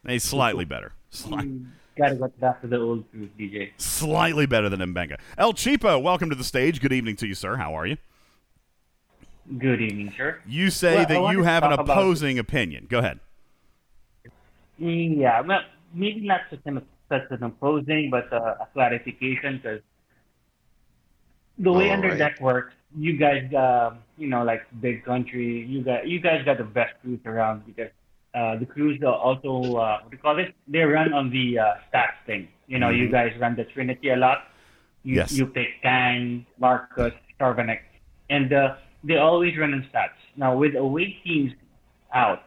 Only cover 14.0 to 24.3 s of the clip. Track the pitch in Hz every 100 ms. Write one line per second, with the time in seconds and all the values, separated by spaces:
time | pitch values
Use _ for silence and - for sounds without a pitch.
14 | _ _ - _ _ _ _ - 170 170
15 | 165 151 127 117 151 196 - _ _ 170
16 | 202 214 202 185 - 143 147 135 131 _
17 | _ 135 - 120 120 - 143 151 143 156
18 | 143 123 117 120 113 - 110 135 123 117
19 | 127 - 131 131 143 131 120 107 _ _
20 | _ _ _ _ _ _ _ _ _ _
21 | _ _ _ _ _ - 185 180 196 196
22 | 185 170 147 - 131 127 123 _ _ 156
23 | 156 147 147 139 131 139 131 123 117 117
24 | _ - 147